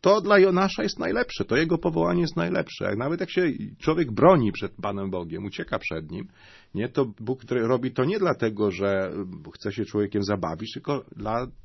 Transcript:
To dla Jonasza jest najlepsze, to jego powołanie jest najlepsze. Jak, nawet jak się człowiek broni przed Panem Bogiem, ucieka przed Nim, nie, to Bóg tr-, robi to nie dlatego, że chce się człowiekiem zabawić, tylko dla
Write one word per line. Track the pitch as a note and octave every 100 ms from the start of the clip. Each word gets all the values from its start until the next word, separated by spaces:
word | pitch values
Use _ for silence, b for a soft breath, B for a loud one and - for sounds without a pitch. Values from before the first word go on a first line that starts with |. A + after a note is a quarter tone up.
| F3
To | G3
dla | F#3+ G3+
Jonasza | F#3+ F3+ F#3+ -
jest | - -
najlepsze, | E3 A3 B3 -
to | - B2
jego | D#3+ E3
powołanie | F3+ E2 E2+ -
jest | E3+ -
najlepsze. | E2+ F#2+ - -
Jak, | G2 G2+
nawet | C3+ F3
jak | F3+
się | - F3 - G#2 -
człowiek | - F3+ C#3+
broni | G#2 D#3 F3+ A2
przed | - G2 -
Panem | G2+ G2 G2
Bogiem, | F#2 E2+ E2
ucieka | G2+ - - A2+
przed | - D#2+ D#2+
Nim, | F#2 - B B B B
nie, | G2 G#2+
to | - C3 G2+
Bóg | A2 C3
tr-, | - B2 A2+
robi | B2+ C3
to | B2+
nie | C3 G#3
dlatego, | F3+ C3 A2+ G#2 G#2
że | F2+ G2+ G2 F#2+ G#2 F#2 F2 D#2
chce | - G#2
się | G2
człowiekiem | G2+ G#2 G#2 G#2
zabawić, | G2 G2+ E2+ E2 A2
tylko | F#2+ - C#3+ - -
dla | G#2 A2+ B2 -